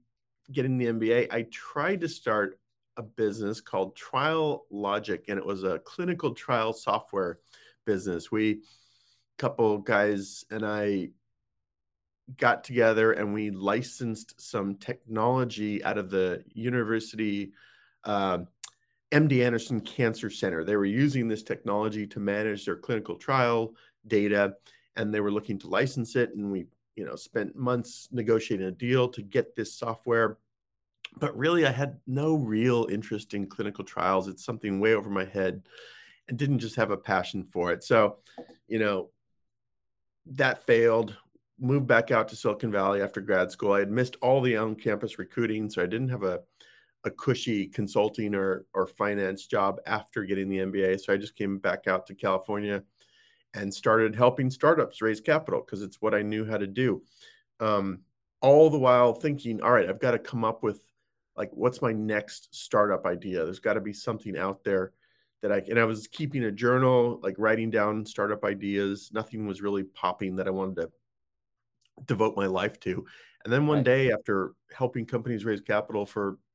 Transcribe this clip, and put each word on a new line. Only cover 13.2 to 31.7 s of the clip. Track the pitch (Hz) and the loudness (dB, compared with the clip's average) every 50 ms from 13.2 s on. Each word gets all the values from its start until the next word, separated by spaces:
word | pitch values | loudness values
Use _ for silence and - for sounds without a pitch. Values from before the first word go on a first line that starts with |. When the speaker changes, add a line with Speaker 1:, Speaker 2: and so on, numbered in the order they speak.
| 104 104 104 | -2 -4 -4
Speaker 1:
we | 107 107 104 | -4 -4 -6
licensed | 98 92 98 98 104 120 127 - - - 127 117 110 - - - - - | -6 -2 0 0 0 0 -2 -6 -8 -8 -6 -6 -6 -8 -10 -16 -18 -18
some | - - - 107 98 98 98 | -12 -8 -6 -4 -4 -4 -6
technology | - - - 117 - _ 113 110 110 110 123 127 131 127 113 101 107 107 104 104 98 - | -6 -8 -10 -10 -10 _ -6 -2 0 2 2 2 2 0 -2 -4 -6 -4 -4 -4 -4 -2
out | - 104 104 | -2 -2 -2
of | 95 92 | -4 -2
the | 98 95 92 92 87 78 - - - | 0 0 0 0 -2 -4 -8 -12 -10
university, | - 113 123 123 123 113 107 113 110 110 - - 107 110 104 101 101 98 98 - _ - _ _ _ _ _ _ _ - | -6 -4 -2 -2 -2 0 0 -2 -2 -4 -6 -6 -4 -2 -2 -2 -4 -6 -8 -12 _ -20 _ _ _ _ _ _ _ -6
uh, | 107 104 101 98 95 90 87 90 - _ _ - - - _ _ _ _ _ _ _ | -2 -2 0 0 0 0 -2 -4 -10 _ _ -18 -18 -18 _ _ _ _ _ _ _
M | 147 147 156 147 | 4 4 4 6
D | 135 127 123 | 4 4 4
Anderson | 123 117 110 - - 123 107 | 2 2 -2 -2 -4 -4 -4
Cancer | - - - - 123 113 110 - - 104 | -4 -4 -2 0 0 0 0 -2 -6 -8
Center. | - - - 95 85 80 82 | -6 -4 -2 -2 -2 -2 0
They | 95 107 | 0 2
were | 101 101 | 2 2
using | 98 104 123 143 147 135 131 117 113 | 2 2 2 2 2 2 0 0 0
this | 107 107 | -2 -4
technology | - - - - - 101 101 104 107 110 107 107 104 104 | -4 -8 -8 -6 -4 -2 -2 0 0 -2 -4 -6 -8 -8
to | - 107 | -8 -4
manage | 101 98 101 104 107 107 104 101 - | -2 -2 0 0 -2 -2 -4 -4 -6
their | 101 87 | -6 -6
clinical | - - - 120 107 107 - 87 | -6 -6 -4 -4 -4 -4 -8 -10
trial | - - - 135 131 123 120 117 113 113 110 - - _ _ _ _ - | -8 -4 0 2 2 4 4 2 0 0 -4 -8 -16 _ _ _ _ -4
data, | 110 110 104 104 101 104 101 101 98 98 - _ - - _ _ _ _ | 0 2 2 4 4 4 4 4 2 0 -6 _ -20 -20 _ _ _ _
and | 117 110 104 | -4 -4 -2
they | 107 107 | -2 -2
were | 104 104 | -2 -2
looking | 101 104 104 - 101 - | -2 -4 -4 -6 -8 -8
to | - 82 | -6 -2
license | 92 107 139 131 131 135 113 - - | 0 0 0 0 -2 -4 -6 -2 0
it. | 127 120 - - | 0 0 0 -2
And | 104 101 101 | -6 -4 -4
we, | 98 92 85 - _ _ _ _ _ | -4 -6 -6 -10 _ _ _ _ _
you | 110 92 | -12 -10
know, | 65 64 | -10 -10
spent | - - - - 113 101 - - | -12 -12 -6 -4 -4 -4 -4 -6
months | 147 127 123 123 120 113 - - - - - | -4 -2 -2 -2 -2 -4 -8 -12 -16 -14 -8
negotiating | 131 123 110 113 113 110 110 - 110 95 95 | -6 -4 0 2 2 2 2 -2 -4 -4 -4
a | 95 | -4
deal | 92 - 120 120 131 131 123 123 | -6 -4 -2 0 2 2 2 0
to | - 113 | -2 -8
get | 101 98 - 123 110 - - | -10 -2 -2 -2 -2 -2 -6
this | - 107 - - | -8 -8 -8 -8
software. | - 120 117 113 - _ 120 117 113 113 - - - _ _ _ _ _ _ _ _ _ _ _ _ - - _ | -8 -6 -8 -8 -6 _ 0 2 2 2 2 0 -6 _ _ _ _ _ _ _ _ _ _ _ _ -20 -20 _
But | - 147 135 - | -6 -4 -4 -2
really, | 107 139 165 175 170 151 | -2 0 2 4 4 4
I | 135 | 2